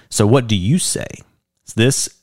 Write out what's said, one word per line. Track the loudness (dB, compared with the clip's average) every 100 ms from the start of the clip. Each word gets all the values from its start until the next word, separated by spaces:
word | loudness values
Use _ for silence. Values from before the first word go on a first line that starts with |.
| -6
So | 0 2
what | 2 2
do | -2
you | 0 0
say?" | -2 -6 -8 -14 -20 _ _ _ -8 0
This | 2 0 -6 _